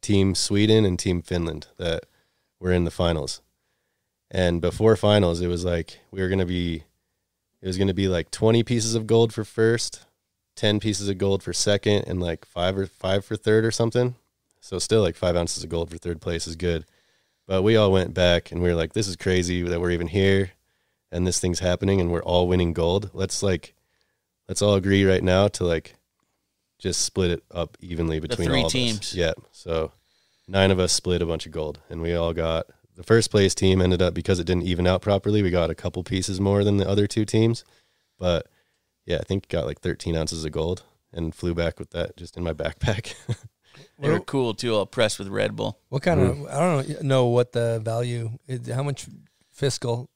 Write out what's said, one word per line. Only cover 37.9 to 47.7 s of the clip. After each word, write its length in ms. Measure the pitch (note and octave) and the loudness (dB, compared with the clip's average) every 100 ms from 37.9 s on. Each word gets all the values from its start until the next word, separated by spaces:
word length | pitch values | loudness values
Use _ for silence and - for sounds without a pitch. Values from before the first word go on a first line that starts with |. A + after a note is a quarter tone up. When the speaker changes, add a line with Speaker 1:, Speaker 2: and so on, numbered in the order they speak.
| _ _ _ | _ _ _
Speaker 1:
But 300 | F2+ E2+ - _ _ _ _ _ - | 0 0 -2 _ _ _ _ _ -6
yeah, 100 | F2 | -6
I 80 | |
think 240 | - F#2+ - | -2 -6 -4
got, 180 | F2 C2 | -4 -4
like, 140 | C#2+ | -6
thirteen 340 | F2+ E2 - | -6 -6 -4
ounces 300 | E2 D#2 E2 | -4 -4 -6
of 80 | D#2 | -8
gold 320 | D#2 D#2+ F2+ _ _ _ | -4 -4 -4 _ _ _
and 220 | E2+ E2 | -8 -8
flew 200 | - F2 E2+ | -6 -6 -2
back 240 | E2+ - | -4 -4
with 100 | - | -12
that 260 | E2+ E2+ - | -8 -8 -8
just 200 | F2 - | -18 -8
in 80 | |
my 80 | F2 | -8
backpack. 640 | D#2 D#2+ - - G2+ - - - | -4 -6 -4 -2 -2 -6 -16 -10
<laughs> 180 | A2 - _ _ - - _ | -10 -10 _ _ -20 -20 _
Speaker 2:
They 100 | C#3+ | -2
were 60 | E3+ | -2
Speaker 3:
What 80 | - | -2
Speaker 2:
cool 280 | C#3 B2 | -2 -2
too, 200 | G2 A#2+ | -2 -2
all 100 | A2 F#2+ | 0 -2
pressed 320 | - G#2+ - | 0 0 0
with 100 | G2 | -6
Red 260 | G2+ G#2+ G#2 | -2 -2 -2
Bull. 220 | G#2+ A2 _ | -6 -8 _
Speaker 3:
What 120 | C#3 | -4
kind 180 | F3+ D#3+ | 0 4
of, 160 | - C#3+ | 2 0
Speaker 1:
Mm. 140 | C#3+ | -6
Speaker 3:
I 60 | C3+ | -2
don't 440 | F3 D3+ C3+ D3+ | 0 0 -2 -6
know 240 | C#3+ C3+ B2 | 0 2 4
what 260 | A#2+ B2 | 2 2
the 280 | A#2+ A#2 | 0 -2